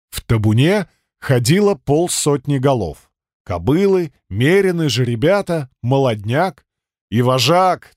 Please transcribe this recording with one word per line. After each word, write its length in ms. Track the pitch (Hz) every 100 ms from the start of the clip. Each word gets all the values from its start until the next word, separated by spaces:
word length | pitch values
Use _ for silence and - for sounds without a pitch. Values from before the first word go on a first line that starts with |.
| _
В 100 | -
табуне 680 | - 113 107 110 151 208 175 _ _ _
ходило 560 | - 127 120 180 202
полсотни 840 | 202 - 147 170 - 151 143 143 139
голов. 520 | 135 127 87 71 _ _ _ _
Кобылы, 680 | - 87 95 156 196 185 165 _ -
мерины, 580 | 95 135 190 190 170 156
жеребята, 800 | 117 123 120 143 202 190 165 131 _
молодняк. 840 | 117 139 135 110 101 135 185 - _ _ _ _ -
И 120 | 110
вожак, 680 | 123 127 120 175 185 165 -